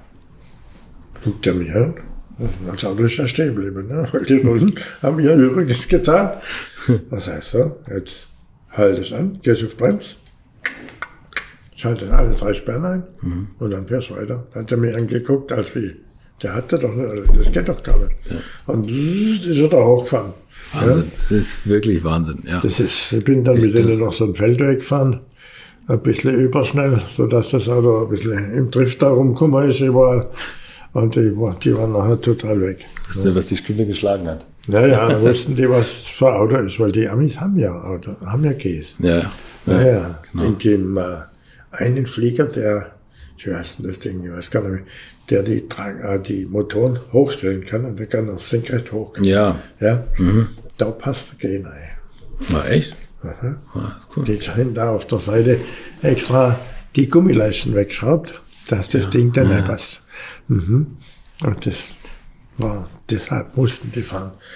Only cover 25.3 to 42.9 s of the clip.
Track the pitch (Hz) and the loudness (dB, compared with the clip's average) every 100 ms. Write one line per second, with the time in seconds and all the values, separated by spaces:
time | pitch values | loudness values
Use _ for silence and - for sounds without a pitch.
25.3 | _ - - - - - 117 123 113 135 | _ -20 -20 -20 -16 -4 -2 0 0 2
26.3 | 131 131 135 123 143 139 117 92 - 113 | 2 2 2 0 0 2 0 -2 -2 2
27.3 | 117 110 131 104 123 120 110 107 104 113 | 2 2 -2 0 2 4 2 0 -2 -2
28.3 | 101 101 123 123 123 123 - 139 127 135 | -4 -2 -2 0 2 0 2 4 4 2
29.3 | 120 156 135 143 131 135 131 127 123 - | 2 2 4 2 2 2 6 6 4 -2
30.3 | - - - - - - 113 113 120 110 | -8 -10 -14 -18 -20 -6 -2 0 2 2
31.3 | 101 110 90 131 110 110 104 104 117 123 | 2 -2 0 0 2 0 0 2 2 2
32.3 | 113 107 104 95 92 - - - 98 98 | 0 0 0 0 -4 -12 -12 -6 0 2
33.3 | 92 - 98 - 107 104 98 101 98 85 | 2 0 -4 -4 -2 -2 0 0 -2 -4
34.3 | 80 - - - 104 135 110 113 - 117 | -8 -12 -14 0 4 6 4 4 4 4
35.3 | 120 - 127 127 123 113 - - - 131 | 2 0 0 4 4 2 -4 -6 2 2
36.3 | 104 110 131 95 101 104 107 107 113 147 | 4 2 2 -2 0 0 0 0 0 0
37.3 | - 190 190 101 87 87 87 - 98 90 | 0 -2 0 0 -4 -8 -8 -10 -12 -6
38.3 | 120 151 131 95 80 73 - 87 85 98 | 0 0 0 -4 -6 -8 -2 2 2 0
39.3 | - - - - 92 127 107 85 82 - | -10 -18 -8 2 4 6 4 0 -10 -10
40.3 | 87 101 98 110 101 92 95 90 85 - | -2 0 2 2 2 2 -2 -4 -8 -14
41.3 | _ _ - - - 120 131 120 117 120 | _ _ -20 -16 -4 0 0 -2 0 -2
42.3 | 120 143 123 107 104 - | 0 -2 0 -2 -2 -6